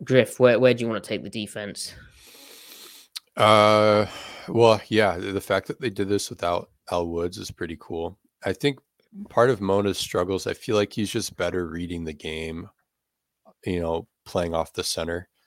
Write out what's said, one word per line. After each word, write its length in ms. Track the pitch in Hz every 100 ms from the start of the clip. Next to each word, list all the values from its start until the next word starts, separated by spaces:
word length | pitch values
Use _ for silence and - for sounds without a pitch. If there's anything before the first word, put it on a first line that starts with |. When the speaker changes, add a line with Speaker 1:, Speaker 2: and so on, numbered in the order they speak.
Speaker 1:
Griff, 360 | - 127 113 -
where, 200 | 123 117
where 140 | 127
do 80 | 117
you 60 | 117
wanna 120 | 107
take 240 | - 107
the 60 | 101
defense? 640 | 113 104 110 104 87 - - - _ - - - - - - - - _ - - -
Speaker 2:
Uh, 680 | 107 110 107 107 107 104 101 - - - -
well, 340 | 113 113 107 -
yeah, 300 | 107 104 85
the, 140 | 101
the 100 | 98
fact 260 | - 95 -
that 120 | -
they 100 | 127
did 200 | 98 98
this 200 | 101 -
without 400 | - 87 87 - _ -
Al 160 | 90 85
Woods 300 | 85 87 95
is 140 | 98
pretty 260 | - 85 82
cool. 380 | - 82 82 95 _ _
I 100 | 101
think 260 | 92 147 131 _ _ _ 196 208
part 200 | - 123
of 120 | 110
Mona's 360 | 98 98 101 90
struggles, 500 | - 98 90 95 98
I 60 |
feel 220 | - - 107
like 180 | 101
he's 180 | - 101
just 260 | 117 - -
better 300 | 87 90 85
reading 360 | 85 87 87
the 100 | 80
game, 560 | 76 80 80 80 82 98 _ _ _ _ _ _ _ _ _ -
you 140 | 90
know, 280 | 82 82 - _ -
playing 280 | 95 87
off 200 | 82 80
the 100 | -
center, 460 | 90 - 82 85 - _